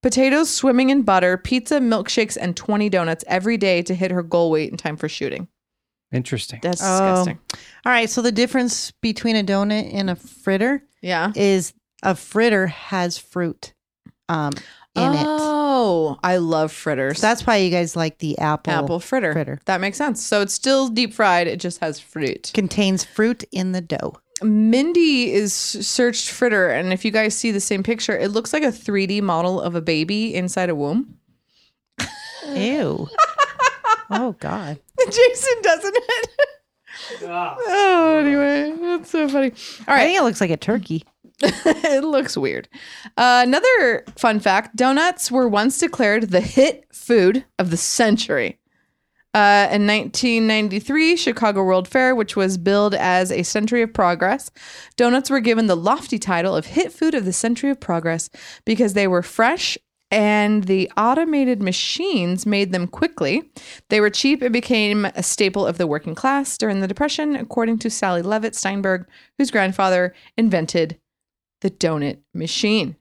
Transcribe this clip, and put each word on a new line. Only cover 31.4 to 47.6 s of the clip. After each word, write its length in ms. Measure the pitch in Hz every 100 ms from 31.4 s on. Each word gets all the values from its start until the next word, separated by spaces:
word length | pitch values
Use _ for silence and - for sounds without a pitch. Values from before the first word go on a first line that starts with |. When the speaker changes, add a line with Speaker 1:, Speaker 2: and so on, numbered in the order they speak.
| _ _ _ _ _ - - 855 880 960 311
Speaker 3:
Ew. 600 | 277 233 294 185 - -
<laughs> 40 | 453 622 622 554 - 523 539 480 440 453
Oh, 200 | 202 254 -
God. 400 | - 208 160 151 _
Speaker 1:
<laughs> 160 | - 523
Jason, 500 | 466 494 508 523 466
doesn't 340 | 392 330 392
it? 340 | 440 480 466 466 - 587 - _ _ _ - - 480 381
Speaker 2:
Ah. 280 | 349 349 523
Speaker 1:
Oh, 580 | 466 381 392 349 320 311
anyway, 580 | 285 285 285 285 302 320
that's 300 | 339 349 -
so 180 | 330 294
funny. 220 | 277 269
All 320 | 226 - - -
Speaker 3:
I 40 |
Speaker 1:
right. 120 | 277
Speaker 3:
think 140 | 285 381
it 40 |
looks 180 | 262 185
like 80 | 185
a 80 | 160
turkey. 460 | - 220 180 160 - _
Speaker 1:
<laughs> 240 | _ _
It 600 | 285 - 320 311 320 277
looks 320 | 311 277 254
weird. 320 | - 135 62 - - - - - -
Uh, 260 | 247 247
another 580 | 247 285 494 494 262 220 - -
fun 220 | 240 214
fact, 360 | 202 190 220
donuts 540 | 220 254 277 339 359 -
were 160 | 247 247
once 300 | 208 233 -
declared 540 | 330 330 214 214 214
the 100 | 180
hit 440 | - - 277 - _
food 540 | - - 233 185 247 -
of 100 | -